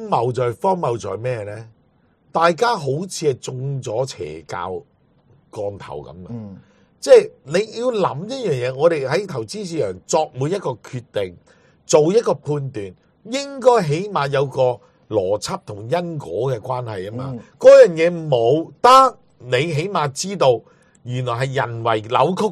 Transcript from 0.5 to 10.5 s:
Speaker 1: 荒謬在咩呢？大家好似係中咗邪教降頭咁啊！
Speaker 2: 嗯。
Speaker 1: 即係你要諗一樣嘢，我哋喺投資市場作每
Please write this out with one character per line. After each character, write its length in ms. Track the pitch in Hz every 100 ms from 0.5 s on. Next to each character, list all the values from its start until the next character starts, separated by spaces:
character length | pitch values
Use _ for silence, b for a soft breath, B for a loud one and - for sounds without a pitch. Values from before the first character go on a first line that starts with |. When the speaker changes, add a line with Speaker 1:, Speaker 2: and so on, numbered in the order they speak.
| 110
Speaker 1:
荒 160 | 196 185
謬 200 | 147 117
在 180 | 101 98
咩 240 | 127 117
呢？ 220 | 101 107 113 _ _ _ _ _ _
大 200 | 170 170
家 240 | 165 233 214
好 100 | 135 143 190
似 180 | - 151
係 120 | 127
中 420 | - 127 135 135
咗 260 | 113 110 135
邪 320 | - 78 80
教 380 | - 95 90 90 - _ _ _ _ _ _
降 260 | - 101 98
頭 240 | - 73
咁 80 | 71
啊！ 160 | 85 90
Speaker 2:
嗯。 280 | 117 104 87 b b b b
Speaker 1:
即 100 | 277
係 200 | 240 147 _
你 80 | 131 175 220 220
要 60 | 254
諗 400 | 220 151 131 208
一 200 | 269 214
樣 220 | 131 123
嘢， 40 | 131
我 120 | 165
哋 180 | 156 131
喺 180 | 165 190
投 140 | 139
資 240 | 110 208 185
市 140 | 160
場 120 | 104 92 -
作 240 | 160 151
每 160 | 127 143